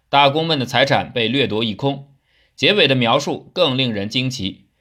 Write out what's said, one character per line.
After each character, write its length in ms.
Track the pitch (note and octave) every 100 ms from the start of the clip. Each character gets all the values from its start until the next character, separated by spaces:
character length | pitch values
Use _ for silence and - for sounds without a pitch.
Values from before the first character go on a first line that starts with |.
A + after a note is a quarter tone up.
| -
大 200 | C#3 C#3+
公 180 | D3+ E3
们 120 | D3+
的 80 | A#2+
财 180 | A#2
产 280 | C3+ A#2 F#2
被 160 | B2 A2+
掠 180 | C3+ A2+
夺 180 | G#2
一 100 | A#2
空。 340 | G2 C#3 C#3 - _ _ _ _
结 180 | - C#3+
尾 140 | G#3 D3
的 80 |
描 240 | C3 A#2 C3+
述 320 | D3 C#3+ -
更 240 | - D#3+ B2+
令 160 | B2+
人 160 | G#2 G#2
惊 220 | C3 B2+
奇， 360 | B2+ F#2 - _ _